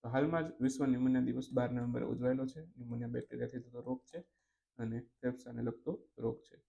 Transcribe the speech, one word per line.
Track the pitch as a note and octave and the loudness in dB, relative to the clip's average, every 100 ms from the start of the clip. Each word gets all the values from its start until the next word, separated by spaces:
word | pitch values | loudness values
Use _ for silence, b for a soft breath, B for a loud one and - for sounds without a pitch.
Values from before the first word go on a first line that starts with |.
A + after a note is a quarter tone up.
તો | A#2+ | 0
હાલમાં | C3 D3+ E3 D#3+ | 2 4 2 0
જ | - | 0
વિશ્વ | C3 C3 C3+ | 0 2 2
ન્યુમોનિયા | B2 B2+ B2+ | 4 4 4
દિવસ | B2+ B2 - | 4 0 0
બાર | B2+ B2 | 0 2
નવેમ્બરે | B2 A#2+ A#2+ | 0 0 -2
ઉજવાયેલો | A#2+ A#2 B2 C3 C3 | -2 0 2 2 -2
છે. | D#3 D#3+ | -6 -16
ન્યુમોનિયા | - A#2+ A#2 A#2 | -14 -8 -6 -4
બેક્ટેરિયાથી | A#2+ - - A#2+ B2+ | -4 -6 -6 -6 -6
થતો | B2 B2 | -10 -10
રોગ | B2 B2+ | -4 -4
છે | - E3 F3 _ _ _ _ - | -4 -12 -12 _ _ _ _ -4
અને | A2+ A2+ | -2 -2
ફેફસાને | A#2+ _ B2+ B2 B2 A#2 | -6 _ -2 -2 -8 -2
લગતો | A#2+ - - F3+ - - | -2 0 -4 -4 -8 -4
રોગ | A2+ - | -4 -4
છે. | - - | -10 -20